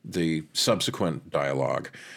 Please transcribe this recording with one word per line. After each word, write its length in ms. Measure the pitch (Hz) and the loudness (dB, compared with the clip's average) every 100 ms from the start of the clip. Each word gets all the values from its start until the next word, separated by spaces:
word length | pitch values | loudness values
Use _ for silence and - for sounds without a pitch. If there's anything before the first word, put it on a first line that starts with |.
the 400 | - 90 82 80 78 | -4 0 2 2 -2
subsequent 760 | - - 101 - - 87 69 - | 0 4 4 0 0 -2 -2 -2
dialogue. 600 | 76 69 67 65 67 - - - | 0 0 2 0 0 -4 -12 -18